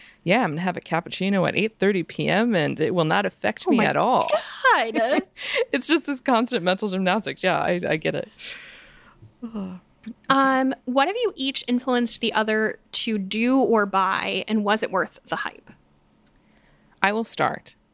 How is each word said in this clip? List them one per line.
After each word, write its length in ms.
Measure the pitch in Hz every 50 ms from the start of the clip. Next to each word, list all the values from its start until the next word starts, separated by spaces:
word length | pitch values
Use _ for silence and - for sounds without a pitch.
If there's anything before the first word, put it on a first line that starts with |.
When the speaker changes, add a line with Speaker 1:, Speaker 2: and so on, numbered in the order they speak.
| - - - _ -
Speaker 1:
"Yeah, 180 | 165 196 254 233
I'm 60 | 165
gonna 120 | 143 165 185
have 120 | 185 170
a 60 | -
cappuccino 640 | - - 165 165 - - - - 185 196 202 190 165
at 80 | - -
eight 240 | - 208 214 _ -
thirty 240 | 190 202 202 180 160
P 240 | - - - 147
M, 260 | 151 165 196 233 247 214
and 220 | 170 147 139 135
it 160 | 143 156 117 185
will 120 | 175 160
not 200 | 156 175 196 202
affect 380 | - - - - 208 220 - -
Speaker 2:
Oh 40 | -
Speaker 1:
me 60 | 226
Speaker 2:
my 80 | 226 -
Speaker 1:
at 100 | - 139
all." 340 | 147 180 240 254 190 - - 605 679 - - - - - 508 427
Speaker 2:
God. 480 | 302 226 226 214 - 220 247 302 349 381 _ _ -
Speaker 1:
<laughs> 300 | - - - 554 480 -
It's 160 | - 262 -
just 200 | - 311 294 -
this 120 | 285 285 254
constant 420 | - 277 247 220 247 - 247 196 165
mental 260 | 180 190 196 220 202
gymnastics. 520 | 185 190 190 180 190 226 - 147 135 -
Yeah, 160 | - 185 160
I, 220 | 147 151 170 180 175 -
I 80 | - 156
get 200 | 160 - 156 156
it. 120 | 143 - - _ - - - - - - - - - - - - - - - - _ - - _ -
<sighs> 380 | 247 226 226 208 190 185 185 175 _ _ _ _ - 220 - _ _ -
Speaker 2:
Um, 440 | 269 269 269 269 262 262 262 262 262 - -
what 240 | 247 247 269 277
have 80 | 349 415
you 160 | 453 453 370 -
each 260 | - 269 277 269 - -
influenced 540 | - 247 247 - 269 247 240 240 226 - -
the 140 | 240 226 -
other 440 | 220 214 220 214 214 220 - - - _ -
to 260 | - - - 233 220
do 400 | 208 190 190 208 220 233 247 262 269
or 260 | 240 - 226 214 202
buy, 580 | 196 196 190 190 190 190 - - 196 196 196 - -
and 160 | 220 214 202
was 180 | 196 214 220 -
it 80 | -
worth 280 | 185 180 160 - - - _
the 100 | - 160
hype? 320 | - - - - - _ - - _ _ _ _ _ _ _ _ _ _ - _ _ _ _ _ _ _ _ _ _ _ _ _ -
Speaker 1:
I 120 | - 196 214
will 100 | 226 226
start 520 | - - - 143 - - - - - - _ _ _